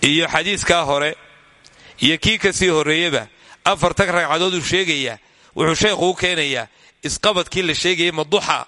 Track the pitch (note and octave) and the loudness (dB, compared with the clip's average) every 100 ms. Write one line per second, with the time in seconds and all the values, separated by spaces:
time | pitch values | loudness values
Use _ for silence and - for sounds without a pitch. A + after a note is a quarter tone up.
0 | C3+ D3+ D#3+ D#3 F3 G3 - F3 D3+ C#3+ | 2 2 2 0 0 -4 0 0 2 0
1 | D3 E3 - - _ _ - _ - - | -2 -6 -16 -20 _ _ -20 _ -20 -2
2 | C3 D#3 F#3 G#3+ G3 F3+ F#3 D#3 D3 D#3 | 0 2 0 0 0 2 2 2 2 0
3 | E3+ C#3 G#2+ _ - - - F#3+ F3 E3 | 0 -2 -6 _ -20 -4 -2 2 0 0
4 | G3 F3 D#3+ D#3 F#3 F3+ C#3+ F3 F#3 D3 | 0 0 0 0 0 -2 -2 -2 0 -2
5 | C3 A2 _ _ _ - D#3+ D#3+ G#3 F#3 | -4 -8 _ _ _ -2 0 2 0 2
6 | F3 F3+ F3+ F3 C#3+ C3 A2 _ - _ | 0 0 -2 0 -2 -2 -6 _ -20 _
7 | D3 - G#3 G3 E3+ F#3 F3+ D3 - F3+ | -10 -2 0 0 -2 -2 -2 0 0 0
8 | E3+ D#3+ D3+ G3 D#3+ C#3+ | 0 -2 0 0 0 -2